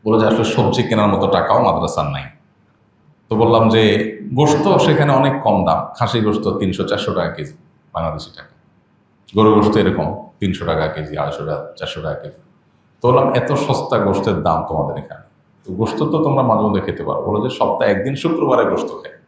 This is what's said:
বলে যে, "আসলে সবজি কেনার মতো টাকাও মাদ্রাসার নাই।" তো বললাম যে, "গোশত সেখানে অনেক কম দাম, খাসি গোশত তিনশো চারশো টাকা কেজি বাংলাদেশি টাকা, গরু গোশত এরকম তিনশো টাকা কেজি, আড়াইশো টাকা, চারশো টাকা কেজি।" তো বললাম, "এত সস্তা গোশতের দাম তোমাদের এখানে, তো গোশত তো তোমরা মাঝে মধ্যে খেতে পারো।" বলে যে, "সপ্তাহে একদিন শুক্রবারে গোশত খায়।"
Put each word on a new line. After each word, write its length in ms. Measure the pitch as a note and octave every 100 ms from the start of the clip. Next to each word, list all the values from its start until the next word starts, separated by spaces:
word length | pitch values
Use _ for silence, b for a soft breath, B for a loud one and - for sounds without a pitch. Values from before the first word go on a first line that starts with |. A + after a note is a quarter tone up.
বলে 160 | A2 A2
যে, 60 | G#2+
"আসলে 180 | A2
সবজি 380 | - - G#2+ -
কেনার 260 | A#2 A2 G#2
মতো 180 | F#2+ F#2+
টাকাও 360 | F#2+ - A2
মাদ্রাসার 440 | A2+ - E2 - D2
নাই।" 160 | C#2 C2+ _ _ _ _ _ _ _ _ _ _
তো 80 | G#2+
বললাম 320 | A2+ A#2 A2
যে, 140 | A2 A2 G2 - - -
"গোশত 440 | B2 D3 D3+ G3 E3+
সেখানে 340 | E3+ D3+ D3
অনেক 200 | C3 C#3 -
কম 220 | A2 G2
দাম, 220 | E2+ D#2+ - -
খাসি 220 | A#2 A#2
গোশত 380 | G#2+ G#2 G#2 F#2+
তিনশো 300 | G2 F#2 F#2
চারশো 260 | G#2 G2+
টাকা 160 | E2+ -
কেজি 220 | - D2 - _ _ _
বাংলাদেশি 380 | D#2+ E2 D#2 - -
টাকা, 180 | - _ _ _ _ _ _ _ _ G2
গরু 180 | G#2+
গোশত 220 | G#2 G#2 G#2+
এরকম 520 | F#2 E2+ D#2 - - _
তিনশো 260 | G2 - E2+
টাকা 200 | D#2+ D#2
কেজি, 320 | D#2 D2 D2+
আড়াইশো 280 | D2 - D#2
টাকা, 260 | C#2+ - -
চারশো 260 | E2+ D#2
টাকা 120 | D#2+
কেজি।" 260 | E2 - - _ _ _ _ _ _
তো 100 | A#2+
বললাম, 220 | C3 B2
"এত 180 | B2 -
সস্তা 460 | C#3+ - A2 - A#2
গোশতের 440 | G2+ F#2 A2 F2
দাম 220 | E2+ D#2+ -
তোমাদের 360 | D#2 C#2+ C#2
এখানে, 180 | - - - _ _ _
তো 100 | -
গোশত 240 | G2 A2 -
তো 240 | D#3 D#3+
তোমরা 200 | D3+ C3+
মাঝে 200 | B2 A2
মধ্যে 180 | G#2+ F#2+
খেতে 220 | - -
পারো।" 200 | - -
বলে 260 | - G#2 B2
যে, 80 | -
"সপ্তাহে 340 | G2+ - G#2
একদিন 240 | G2 C3
শুক্রবারে 500 | C#3 E3 D#3+ D3 B2
গোশত 240 | G2+ - -
খায়।" 240 | - - -